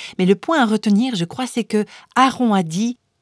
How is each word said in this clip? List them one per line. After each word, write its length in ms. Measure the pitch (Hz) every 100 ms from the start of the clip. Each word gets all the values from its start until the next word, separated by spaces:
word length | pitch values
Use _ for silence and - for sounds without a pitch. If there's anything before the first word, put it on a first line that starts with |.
| - -
mais 80 | 185
le 80 |
point 260 | 196 - 320
à 60 | 226
retenir, 500 | 214 220 202 262 208
je 80 |
crois, 220 | 170 - 254
c'est 180 | -
que 220 | 214 208 208 - -
Aaron 380 | - 262 254 240
a 100 | 202
dit, « 360 | 165 170 233 247 _ _